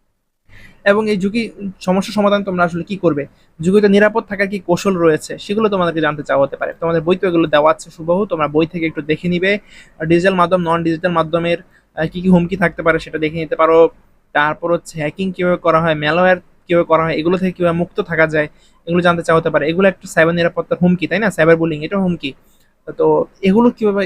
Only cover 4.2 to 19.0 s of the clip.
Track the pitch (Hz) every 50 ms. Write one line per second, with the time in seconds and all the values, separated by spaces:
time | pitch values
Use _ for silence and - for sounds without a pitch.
4.2 | 220 - 208 196 202 190 208 190 - - 175 170 - 196 190 170 170 160 151 151
5.2 | - - 151 160 - - 202 220 220 208 202 185 175 170 160 160 151 147 151 147
6.2 | 139 - 135 139 139 139 - - - 151 - - 165 165 165 165 151 165 190 185
7.2 | 202 185 170 165 160 156 151 147 147 156 160 - - 165 - 170 160 165 175 190
8.2 | 220 208 180 160 151 147 147 156 165 160 - 180 160 160 156 160 143 151 165 -
9.2 | - 175 180 175 180 196 208 208 - _ - - - - _ - 160 160 170 175
10.2 | 175 196 190 185 175 170 185 185 170 165 165 170 165 170 160 160 185 180 170 165
11.2 | 160 160 165 170 170 170 170 170 - _ _ _ _ _ _ 151 160 165 - 180
12.2 | 180 185 185 175 170 170 190 185 180 165 - - 160 165 160 160 - 156 156 156
13.2 | 156 151 160 165 160 147 - - 160 160 165 165 165 160 - _ _ _ _ _
14.2 | _ _ - 147 147 156 156 - 170 170 170 165 - - - 160 151 151 - -
15.2 | 190 190 180 - 180 180 175 170 - 165 160 160 165 165 156 151 147 151 160 175
16.2 | 185 185 185 180 - _ _ _ _ - 175 170 165 - 160 160 160 165 156 156
17.2 | 156 175 185 180 185 185 175 - 175 170 165 170 180 - - - 196 - 165 160
18.2 | 160 160 156 151 151 151 - _ _ _ _ _ _ 165 170 180